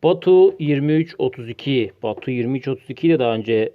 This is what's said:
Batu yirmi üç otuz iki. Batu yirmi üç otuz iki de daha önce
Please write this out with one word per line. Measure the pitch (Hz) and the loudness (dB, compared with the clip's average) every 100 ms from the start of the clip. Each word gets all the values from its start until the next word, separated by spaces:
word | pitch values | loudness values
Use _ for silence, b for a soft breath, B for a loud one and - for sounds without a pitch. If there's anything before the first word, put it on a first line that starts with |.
Batu | 160 175 180 185 190 190 | 0 0 4 6 6 4
yirmi | 147 143 147 | -2 0 2
üç | 156 160 - | 0 -2 -4
otuz | 131 127 117 | -6 -6 -16
iki. | 117 - 135 104 - | -10 -2 -2 -2 -4
Batu | 113 101 - | -8 -8 -6
yirmi | 127 120 135 | -6 -4 -4
üç | 131 | -6
otuz | 131 _ | -8 _
iki | - 165 | -4 0
de | 160 | 2
daha | 120 113 | 0 -2
önce | 110 113 110 | 0 0 0